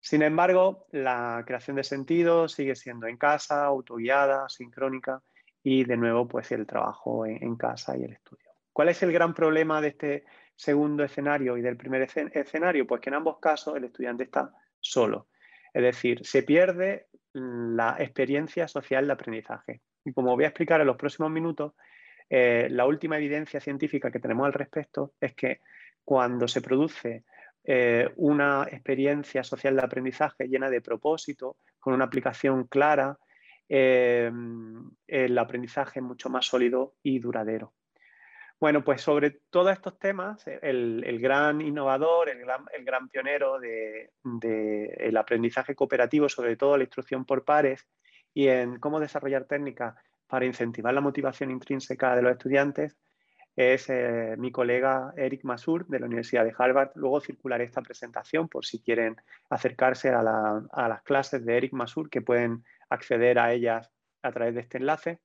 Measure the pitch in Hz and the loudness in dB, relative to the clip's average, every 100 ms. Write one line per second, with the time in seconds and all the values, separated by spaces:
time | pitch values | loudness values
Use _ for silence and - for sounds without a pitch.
0 | - 151 151 160 180 185 185 190 _ 156 | 0 2 4 4 4 6 4 2 _ -4
1 | 131 123 120 117 117 127 117 139 135 139 | -2 -2 -2 -6 -6 -10 -6 -6 -4 -6
2 | 135 165 170 170 160 - 139 127 - 117 | -2 2 4 4 2 -2 -4 -4 -8 -10
3 | 113 117 147 147 - 147 143 135 123 117 | -10 -2 0 0 0 -2 0 -2 -4 -6
4 | 117 135 139 135 135 - 120 120 135 131 | 0 2 2 0 -4 -12 -16 -6 -6 -4
5 | 127 131 _ _ _ _ - 131 123 120 | -6 -8 _ _ _ _ 2 2 4 2
6 | 117 117 120 120 113 120 107 117 113 - | 2 2 0 -4 -4 -6 -4 -4 -4 -4
7 | - 117 110 110 123 117 - - - 65 | -6 -4 -4 -6 -6 -4 -4 -4 -6 -6
8 | 62 - _ - _ _ _ - 151 170 | -6 -12 _ -20 _ _ _ 0 2 2
9 | 180 170 170 165 160 156 160 156 151 143 | 2 4 2 2 2 4 2 0 -2 -4
10 | 147 143 _ - _ _ - 147 147 147 | -4 -4 _ -20 _ _ 0 2 2 0
11 | 143 - 143 147 131 123 120 120 127 131 | -2 -2 -2 0 0 -2 -2 -4 -4 -2
12 | 131 - 151 156 139 156 175 160 123 120 | -2 -2 -4 -4 -4 -2 0 2 0 -2
13 | - 143 160 151 165 151 - 151 123 - | -2 -2 -2 0 0 0 -2 -8 -8 -8
14 | 123 120 131 - 135 _ _ _ - - | -8 -6 -4 -2 -4 _ _ _ -4 2
15 | 113 107 - _ _ - _ - 123 120 | 2 0 -8 _ _ -20 _ 2 2 2
16 | 123 120 - 135 131 151 185 180 190 202 | 0 -2 2 0 4 6 6 2 -2 -4
17 | - _ _ - 127 120 117 117 113 - | -10 _ _ -10 -8 -6 -2 0 0 0
18 | 135 - 131 143 156 - 160 - - 131 | -6 -2 0 0 -2 -4 -4 -6 -2 0
19 | 143 135 - 110 - 110 - 120 _ _ | 0 -2 -4 -10 -10 -14 -12 -16 _ _
20 | - 131 127 123 151 - 165 165 143 120 | -8 -2 2 4 2 0 2 4 4 2
21 | 147 - 156 160 165 156 151 _ _ - | -4 -4 -4 -2 -4 -4 -8 _ _ -20
22 | - - - 135 123 117 127 127 127 147 | -20 -20 -2 2 4 4 0 2 2 0
23 | 165 156 147 147 156 143 - 139 147 139 | -2 -4 -2 -4 -6 -8 -8 -4 -2 -2
24 | 127 117 - 113 139 143 139 - 147 - | -4 -4 -2 0 0 0 -4 -6 -8 -6
25 | 143 _ 135 - 131 131 _ - - _ | -8 _ -6 -2 -4 -4 _ -20 -20 _
26 | - 135 123 123 120 135 120 131 156 - | 0 2 2 0 0 -2 0 0 0 -2
27 | 120 117 _ - - _ - 131 123 117 | -8 -8 _ -20 -20 _ 0 2 4 4
28 | 123 - 156 147 143 139 - 131 - 135 | 2 2 2 4 4 2 -2 -6 -4 0
29 | 139 147 143 131 131 131 139 135 127 135 | 2 0 -2 -6 -4 -4 0 2 0 -2
30 | 131 127 151 - 127 131 135 123 - 113 | -6 -2 -2 -2 -2 -2 0 -2 -2 -4
31 | 147 160 - 143 131 - _ _ - 131 | -2 -2 -4 -10 -10 -14 _ _ -2 0
32 | 131 127 127 - 139 131 123 139 147 151 | 0 0 -2 0 0 0 0 2 4 4
33 | 135 143 _ _ _ - _ 139 131 127 | 2 -4 _ _ _ -20 _ 4 6 6
34 | 123 120 117 120 120 117 113 113 - - | 4 4 0 -4 -10 -10 -14 -16 -18 -20
35 | _ 139 127 123 117 123 123 - 135 - | _ 0 2 2 0 -4 -6 -6 -4 -6
36 | 127 120 131 127 123 127 123 127 135 _ | -10 -8 -6 -4 0 2 2 2 -2 _
37 | - 131 117 117 107 110 110 _ _ _ | -2 -2 -2 -4 -4 -4 -8 _ _ _
38 | _ _ - - - _ 156 147 135 135 | _ _ -20 -20 -20 _ 4 4 4 0
39 | - 147 147 143 _ 180 180 190 190 - | 4 4 4 0 _ 2 4 2 -4 -6
40 | 196 196 185 208 - 139 147 127 120 113 | -4 -4 -6 -10 -12 -8 -2 0 0 -2
41 | 127 120 127 139 147 151 156 147 139 135 | -4 -2 2 4 4 2 -2 -2 0 2
42 | 156 170 160 123 123 131 143 - 127 127 | 4 4 2 -2 -6 -6 -6 -12 -4 -4
43 | 127 139 131 143 139 135 120 113 110 110 | -4 -8 -4 0 0 -2 -6 -8 -8 -10
44 | - _ 131 117 113 110 107 107 107 - | -16 _ -10 -6 -2 -2 -2 -4 -6 -4
45 | - 110 107 117 117 120 127 139 131 131 | -2 0 0 0 0 -2 -4 -2 0 2
46 | 120 151 147 - 120 117 139 143 131 - | 2 2 2 0 -4 0 2 2 2 -6
47 | 127 131 131 131 - 151 143 131 _ _ | -8 -6 -2 -2 2 2 4 0 _ _
48 | _ _ _ - 139 127 123 123 143 151 | _ _ _ 0 4 4 0 -4 -4 -4
49 | 151 147 139 135 131 143 143 117 120 - | -4 -4 -2 -4 -2 -6 -6 -6 -8 -10
50 | _ _ _ 131 127 123 117 117 113 135 | _ _ _ -2 0 0 -4 -2 0 2
51 | 143 139 139 127 135 131 - 135 - 127 | 0 0 -4 -4 -6 -6 -6 -8 -6 -2
52 | 131 123 123 123 127 139 143 143 147 _ | 2 4 2 0 0 2 2 -2 -6 _
53 | _ _ _ _ - - 127 131 - 127 | _ _ _ _ -18 0 4 4 0 -2
54 | 123 117 113 113 123 123 120 123 131 131 | -2 -2 -4 -6 -6 -2 0 2 2 0
55 | 131 - 131 131 135 120 - 165 175 135 | -4 -4 -4 -4 -8 -8 -2 -4 -2 -6
56 | 120 117 117 123 113 113 127 131 135 135 | -4 -6 -2 0 0 2 4 4 2 0
57 | 139 143 - 135 135 120 120 123 120 - | -2 -2 -2 -12 -6 -4 -4 -6 -10 -14
58 | 120 117 - 156 165 - - 117 - 117 | -10 -10 -4 -4 -4 -6 -8 -8 -2 0
59 | 113 113 _ - _ 127 127 120 131 131 | 0 -4 _ -20 _ -2 -2 2 2 2
60 | 135 123 113 110 107 107 - - 120 107 | 2 2 2 2 0 -2 -6 -4 -2 -4
61 | - 139 139 135 117 120 131 131 120 - | 0 0 0 -4 0 0 0 -4 -6 -6
62 | 156 131 117 120 120 117 - _ _ 123 | -6 -6 0 2 2 -2 -8 _ _ -6
63 | - 120 120 120 117 120 117 113 113 _ | -2 2 4 4 4 2 0 -2 -6 _
64 | _ _ 135 120 117 120 120 127 135 156 | _ _ -8 -4 -4 -4 -8 -6 -2 -2
65 | - 170 | -4 -10